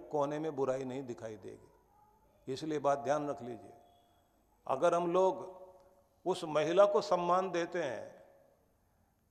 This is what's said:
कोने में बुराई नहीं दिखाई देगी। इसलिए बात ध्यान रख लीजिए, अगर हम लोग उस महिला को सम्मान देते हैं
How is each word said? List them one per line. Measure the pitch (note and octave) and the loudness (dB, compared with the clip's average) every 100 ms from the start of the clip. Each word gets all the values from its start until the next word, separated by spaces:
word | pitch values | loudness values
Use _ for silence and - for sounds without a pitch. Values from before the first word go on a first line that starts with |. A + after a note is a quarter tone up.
| - | -4
कोने | D3+ C#3+ D3+ | -2 -2 -2
में | D#3 C3+ | -4 -2
बुराई | C3 C3 | -2 -2
नहीं | C3 C3 | -6 -8
दिखाई | B2 A#2 A2+ G#2+ | -10 -10 -12 -12
देगी। | G#2+ G#2+ - _ _ _ _ _ _ _ - | -16 -18 -20 _ _ _ _ _ _ _ -10
इसलिए | C3 D#3 D3 | -8 -4 0
बात | C#3 C#3 | 2 2
ध्यान | C3 D3+ D3 | 2 0 -2
रख | C3 | -6
लीजिए, | A#2+ A2 G2 - - _ _ _ _ _ _ _ - | -10 -12 -16 -20 -20 _ _ _ _ _ _ _ -4
अगर | C3 E3+ | 2 2
हम | E3+ F3 | 2 2
लोग | F3+ F#3+ F3+ - - - - - _ _ _ E3+ | 4 4 2 -6 -16 -20 -20 -20 _ _ _ -4
उस | - E3 | -4 0
महिला | D3+ D3+ F3+ G3+ | 0 4 6 8
को | G#3 | 6
सम्मान | - F3+ F3 F3+ F#3+ | 2 2 4 2 2
देते | E3+ E3+ F3 | -2 -2 -4
हैं | C#3+ G#2 G#2 - - - _ _ _ _ _ _ _ _ _ | -4 -6 -10 -18 -20 -20 _ _ _ _ _ _ _ _ _